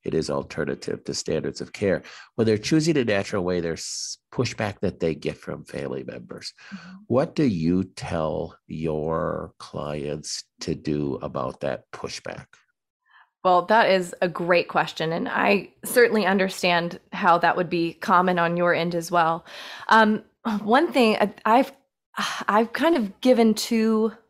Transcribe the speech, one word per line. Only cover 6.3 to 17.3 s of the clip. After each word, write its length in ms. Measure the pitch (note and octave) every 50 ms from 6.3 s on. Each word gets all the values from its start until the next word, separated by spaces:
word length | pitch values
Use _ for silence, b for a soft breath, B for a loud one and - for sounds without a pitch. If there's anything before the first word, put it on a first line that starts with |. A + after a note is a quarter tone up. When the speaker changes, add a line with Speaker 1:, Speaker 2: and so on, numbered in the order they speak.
| - - - - _ B B B B
Speaker 2:
Mm-hmm. 220 | F3+ E3 F3+ F#3 F#3+ B
Speaker 1:
What 260 | _ A#2 B2 D3 E3 -
do 120 | - D#3
you 400 | B2+ G2+ E2 D#2 E2 F2+ F#2 F#2+ F#2 _
tell 600 | - - - F#2 E2 D#2 D#2 D#2 D#2+ D#2+ E2 - _ _
your 840 | _ E2+ D#2+ D#2+ D#2+ D#2 D#2 D2+ D#2+ D#2+ D#2+ D#2+ D#2+ D#2+ D#2+ E2 E2 _
clients 880 | _ - - - - C#2+ D2 D2 D2+ C#2+ C#2+ C#2+ D#2 D2 - - - - _ _ _
to 140 | - - D#2+
do 400 | - - D#2 D2+ D2 D2 C#2+ C2 -
about 400 | - C#2+ B1 C#2+ B1+ C2 - _
that 280 | - C#2 B1 - _ _
pushback? 540 | - - - - - - _ - - - - _ _ _ _ _ _ _ _ _ _ _ b b b b b b b _ _
Speaker 2:
Well, 220 | F#3 F3+ F3+ F3
that 240 | - G#3+ A3+ G#3+ -
is 260 | F#3+ F#3+ F3+ F3 - -
a 80 | F#3+ F3+
great 400 | D#3 - F3 E3+ F3+ F3 - -
question, 420 | - E3+ D#3 D#3+ - - E3 D#3+
and 160 | D#3+ E3+ -
I 420 | - - - G3+ G3+ G3+ G3 - - _ _ -
certainly 420 | G3 - B3+ A#3+ A#3 G#3 G#3+ G3
understand 760 | F3+ G3 G3+ F#3 F#3+ - - - F3+ F3 E3+ E3+ F3 F3+ - _ _
how 280 | - F3+ G3+ F3+